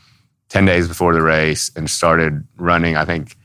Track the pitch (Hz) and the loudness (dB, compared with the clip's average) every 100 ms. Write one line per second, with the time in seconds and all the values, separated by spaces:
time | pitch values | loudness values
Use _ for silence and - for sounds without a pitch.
0 | _ _ _ _ _ 101 95 87 85 - | _ _ _ _ _ 2 2 2 0 -2
1 | 87 82 80 80 78 73 - 82 78 - | 0 2 2 2 0 -2 -6 -8 -8 -2
2 | 85 82 80 73 - - 87 85 85 78 | 2 2 0 -4 -10 -8 -2 0 0 -2
3 | 78 82 71 - | -2 -4 -8 -18